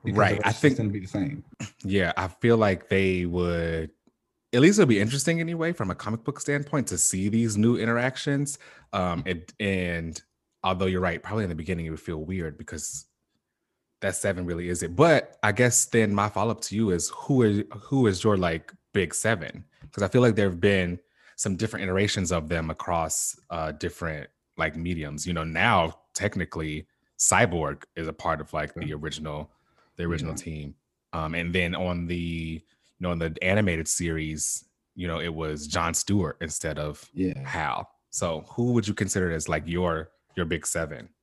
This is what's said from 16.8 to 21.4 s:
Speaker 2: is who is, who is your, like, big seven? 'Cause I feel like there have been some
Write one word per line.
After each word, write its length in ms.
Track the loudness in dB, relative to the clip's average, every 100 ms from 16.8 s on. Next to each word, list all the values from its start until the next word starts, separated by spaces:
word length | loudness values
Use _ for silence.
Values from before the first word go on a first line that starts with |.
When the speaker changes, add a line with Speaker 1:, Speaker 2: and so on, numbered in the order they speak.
| 2
Speaker 2:
is 180 | 0 -2
who 340 | -8 0 4
is, 200 | 4 2 -2 -12
who 260 | -2 4 4
is 160 | 4
your, 140 | 2 4
like, 340 | 2 -2 -8 -20 _
big 200 | -2 0
seven? 520 | 0 0 0 -2 -12 -18 _ -14
'Cause 120 | -2
I 40 | 2
feel 140 | 6
like 140 | 6 6
there 140 | 2
have 120 | 4
been 380 | 4 4 2 -4 _ _ -20
some 200 | -6